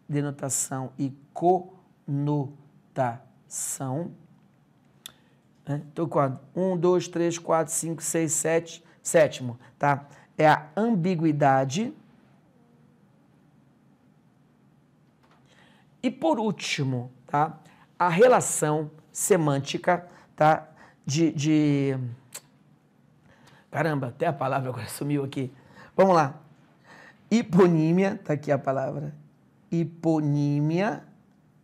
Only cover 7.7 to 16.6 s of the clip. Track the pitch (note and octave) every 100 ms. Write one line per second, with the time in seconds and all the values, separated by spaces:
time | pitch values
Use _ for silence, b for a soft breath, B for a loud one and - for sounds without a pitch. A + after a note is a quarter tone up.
7.7 | - D#3+ D#3+ - E3+ D#3+ - D#3+ E3 E3+
8.7 | - b b - E3+ C#3+ - B2 A#2 b
9.7 | b C#3+ C#3 - B B - D#3 C#3+ -
10.7 | - A3+ G3+ F3 E3 D#3+ D3 C#3+ C3+ C3+
11.7 | D3+ A#3+ - - _ _ _ _ _ _
12.7 | _ _ _ _ _ _ _ _ _ _
13.7 | _ _ _ _ _ _ _ _ _ _
14.7 | _ _ _ _ _ _ _ b b b
15.7 | b b - C4 C4 D#4+ A3+ G#3+ D#3+